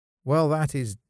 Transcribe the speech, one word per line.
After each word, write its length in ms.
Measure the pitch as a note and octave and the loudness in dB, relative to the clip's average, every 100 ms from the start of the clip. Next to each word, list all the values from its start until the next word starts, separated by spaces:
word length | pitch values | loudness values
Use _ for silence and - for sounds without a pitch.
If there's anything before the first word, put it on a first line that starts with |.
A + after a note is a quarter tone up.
| _ _ | _ _
Well, 280 | C3 D#3 D#3 | 0 2 2
that 240 | D#3 D3+ | 2 0
is 240 | C#3 A#2+ G2 | -2 -6 -10